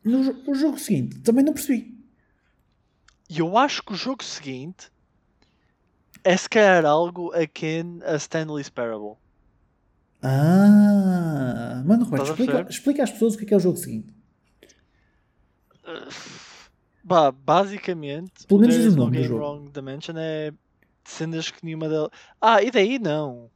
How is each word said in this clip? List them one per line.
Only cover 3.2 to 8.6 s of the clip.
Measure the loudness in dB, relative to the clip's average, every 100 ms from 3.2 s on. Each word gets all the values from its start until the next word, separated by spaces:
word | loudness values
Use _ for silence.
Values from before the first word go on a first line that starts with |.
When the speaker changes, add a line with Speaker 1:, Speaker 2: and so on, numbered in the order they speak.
| _
Speaker 2:
E | -6
eu | 0 2
acho | 0 -2
que | -8
o | -10
jogo | -8 -10
seguinte | -12 -14 -12 -12 -14 -18 -20 _ _ _ _ _ _ _ _ _ _ _ _ _
é | 0 0
se | 0
calhar | 4 6 4
algo | 4 2 0 -6 -6
akin | -4 -4 -6 -6 -6 -8 -10
a | -6 -6
Stanley's | -4 -6 -6 -8